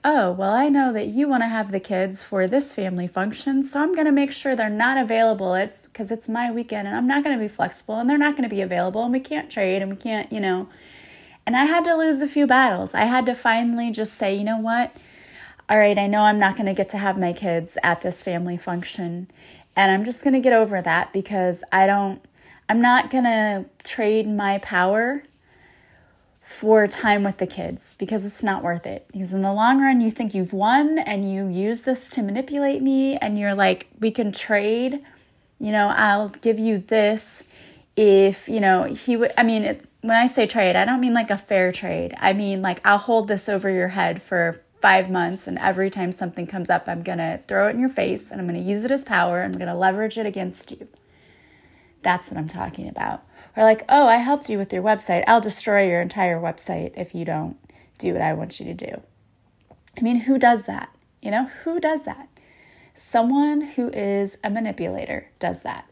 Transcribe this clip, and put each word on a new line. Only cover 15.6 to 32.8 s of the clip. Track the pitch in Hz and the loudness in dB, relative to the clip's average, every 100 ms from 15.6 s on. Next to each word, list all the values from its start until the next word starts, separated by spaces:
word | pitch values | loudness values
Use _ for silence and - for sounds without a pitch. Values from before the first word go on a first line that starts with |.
| - | 2
All | 214 | 6
right, | 208 202 | 6 4
I | 202 | 2
know | 208 | 4
I'm | 214 208 | 4 6
not | 196 190 | 2 2
gonna | 196 | -2
get | 190 196 | -2 -2
to | 202 | -2
have | 196 190 | -2 0
my | 175 | -2
kids | 175 190 165 165 - | -2 -2 -2 -4 -2
at | 175 170 | 0 0
this | 180 180 | -4 -6
family | 190 170 180 175 | -4 -4 -4 -6
function, | - 175 180 - 170 175 185 _ - - _ - | -6 -8 -8 -8 -8 -8 -12 _ -20 -20 _ 2
and | 196 | 4
I'm | 190 220 | 4 0
just | 240 | -2
gonna | 277 262 | 2 4
get | 254 | 6
over | 226 214 190 | 6 4 0
that | 175 170 - | 0 0 0
because | 196 190 202 180 175 - | -4 -2 0 0 -2 0
I | 190 190 | 4 6
don't, | 202 196 - - _ - - - | 4 0 -6 -16 _ -20 -8 -2
I'm | 226 | 2
not | 240 254 - | 4 4 2
gonna | 262 240 220 214 196 185 _ | 0 2 2 0 -2 -6 _
trade | - - 214 220 214 | -10 -2 0 0 0
my | 208 196 196 | 0 0 -2
power | - 180 185 214 240 285 - _ _ _ _ _ _ _ _ _ _ _ - | -2 0 2 2 0 -4 -8 _ _ _ _ _ _ _ _ _ _ _ -20
for | - 214 220 208 | -2 4 6 4
time | - 220 208 | 0 2 2
with | 202 190 | 0 -2
the | 185 | -6
kids | - 170 - - - | -6 -8 -8 -10 -8
because | 190 214 202 | -6 -4 -6
it's | - | -4
not | 208 190 | -2 -2
worth | 175 170 - | -2 -4 -8
it. | - - | -12 -12
Because | 190 180 | -10 -6
in | 190 | -2
the | 196 | 0
long | 202 233 269 | 2 4 6
run, | 269 247 | 4 4
you | 226 | 2
think | 226 220 | 0 -4
you've | 190 185 | -2 -4
won | 190 214 269 302 311 | 0 2 4 4 0
and | - 202 196 | -2 -4 -4
you | 196 196 | -4 -4
use | 180 208 233 | -2 -2 -2
this | 262 254 - | -4 -4 -4
to | - | -6
manipulate | 202 214 269 285 277 277 | -4 -4 -4 -2 -2 0